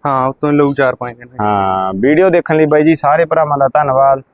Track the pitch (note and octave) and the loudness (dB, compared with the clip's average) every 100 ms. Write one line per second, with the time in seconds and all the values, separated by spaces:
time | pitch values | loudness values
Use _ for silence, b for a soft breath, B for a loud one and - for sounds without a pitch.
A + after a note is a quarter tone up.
0 | D3 C3+ C3 C3+ D3 D3 C#3+ C#3 C3 B2+ | -2 -2 -2 -4 -2 0 0 0 -2 -2
1 | B2 A#2+ B2 B2 G#2 G2+ F#2+ F#2+ F#2+ F#2+ | -12 -14 -20 -6 -2 0 0 -2 -4 -2
2 | B2+ D#3 F#3+ F3 - D#3 D#3 D3+ D#3 D#3+ | 0 2 2 0 0 0 2 2 2 0
3 | C#3+ D#3 D#3+ D#3+ D3+ C#3+ C#3 D3 D3 C3 | 0 0 0 0 -2 0 0 0 0 2
4 | C#3 C3+ - | 2 0 -4